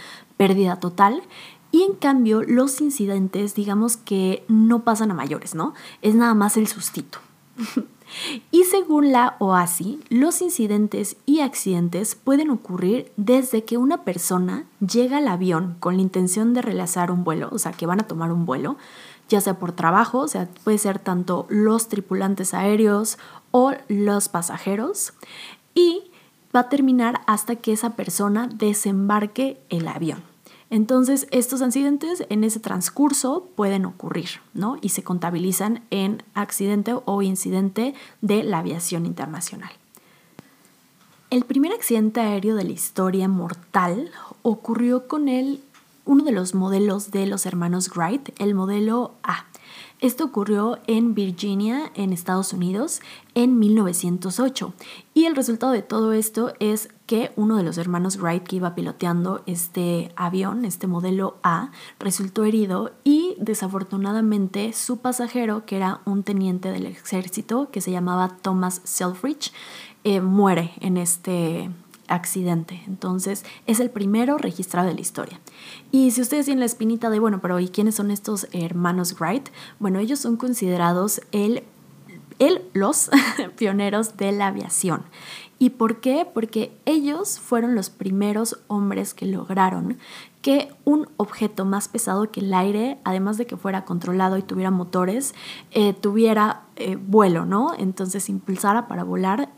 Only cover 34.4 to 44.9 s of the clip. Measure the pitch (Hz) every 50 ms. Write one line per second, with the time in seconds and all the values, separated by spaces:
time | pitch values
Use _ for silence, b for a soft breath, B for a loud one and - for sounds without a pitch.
34.4 | - _ - 165 185 220 277 - - 190 - - - - 180 180 170 170 175 170
35.4 | 180 190 185 - 196 214 233 233 - _ - 196 190 196 214 - - _ _ 202
36.4 | 202 202 - - 202 196 208 208 202 226 247 - - - 196 202 202 190 190 185
37.4 | - 185 185 190 196 196 190 220 233 269 277 B B B B B - 196 202 214
38.4 | 226 220 190 160 175 175 160 170 170 - 180 165 170 170 175 - 143 151 156 180
39.4 | 175 - - - - - - _ _ _ B B B B B B B B B B
40.4 | B B B B B B B B B B B _ _ _ _ _ _ _ 254 254
41.4 | 240 - - 269 285 339 453 466 - - 233 220 214 220 220 240 226 214 208 196
42.4 | 190 214 220 208 190 170 - 175 - - - - 185 190 185 190 190 196 196 180
43.4 | 170 170 175 - - _ - 196 180 175 175 220 311 349 B B B B B -
44.4 | _ 240 214 220 - - 226 220 240 240